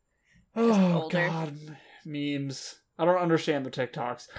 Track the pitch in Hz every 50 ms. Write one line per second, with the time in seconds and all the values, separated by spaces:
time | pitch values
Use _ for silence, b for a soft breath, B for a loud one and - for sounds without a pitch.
0 | _ _ _ _ _ _ _ _ _ _ - 220 233 233 220 196 185 175 170 160
1 | 160 156 175 175 175 175 165 165 160 151 147 151 151 151 151 b b b b b
2 | b 165 147 147 143 147 143 139 139 139 131 - - - - _ _ _ _ -
3 | 160 175 185 180 175 170 165 156 - 165 151 139 131 127 - 139 127 - - 151
4 | 123 123 120 - - - B